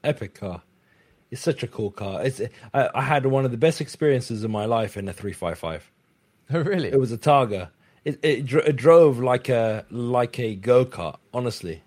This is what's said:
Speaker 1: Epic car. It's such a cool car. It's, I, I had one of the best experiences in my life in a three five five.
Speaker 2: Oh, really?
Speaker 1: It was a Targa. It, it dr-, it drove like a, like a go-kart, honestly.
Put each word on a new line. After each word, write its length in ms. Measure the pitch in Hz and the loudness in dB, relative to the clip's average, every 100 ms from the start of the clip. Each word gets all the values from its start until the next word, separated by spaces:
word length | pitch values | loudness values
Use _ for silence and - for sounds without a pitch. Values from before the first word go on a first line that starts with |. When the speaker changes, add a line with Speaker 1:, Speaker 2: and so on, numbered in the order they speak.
Speaker 1:
Epic 320 | 151 147 98 | -2 -4 -8
car. 280 | - 98 85 _ _ _ _ _ _ _ | -10 -10 -10 _ _ _ _ _ _ _
It's 100 | 123 | -6
such 220 | - 139 | -4 -4
a 40 | 117 | -6
cool 220 | - 104 | -6 -8
car. 340 | - 98 95 | -6 -8 -4
It's, 160 | 131 131 113 - - | -4 -4 -10 -10 -4
I, 160 | 139 127 | -2 0
I 80 | 117 | -2
had 240 | 135 147 131 | 0 0 2
one 180 | 135 | 0
of 60 | 131 | 0
the 60 | 117 | 2
best 240 | 156 - | 0 0
experiences 640 | 147 - 151 127 - 113 | -10 -2 2 2 -2 -6
in 60 | 110 | -4
my 140 | 107 | -4
life 320 | 107 113 107 101 | -2 -2 -2 -6
in 120 | 98 | -10
a 40 | |
three 200 | 87 101 | -8 -10
five 260 | 87 85 80 | -6 -8 -6
five. 300 | 82 80 - _ _ _ _ _ _ | -8 -10 -14 _ _ _ _ _ _
Speaker 2:
Oh, 80 | 160 | -4
really? 280 | 156 190 110 | -2 -2 0
Speaker 1:
It 120 | 135 | 0
was 120 | 127 | 0
a 60 | 117 | -2
Targa. 520 | 151 143 120 98 87 _ _ _ | 4 4 4 -4 -8 _ _ _
It, 160 | 151 143 | -10 -2
it 240 | 160 123 135 | 0 0 0
dr-, 200 | 147 151 | 2 2
it 100 | 139 | 4
drove 420 | 151 165 156 120 | 8 8 8 4
like 300 | 127 123 - | 0 0 0
a, 360 | 120 113 107 - | 0 0 -2 -8
like 480 | 117 120 123 120 - | -8 -2 0 -2 -4
a 160 | 117 | -6
go-kart, 640 | 101 107 123 127 - 82 - _ | -4 4 4 4 -4 -10 -10 _
honestly. 480 | 120 123 - 87 80 | -6 -6 -6 -10 -12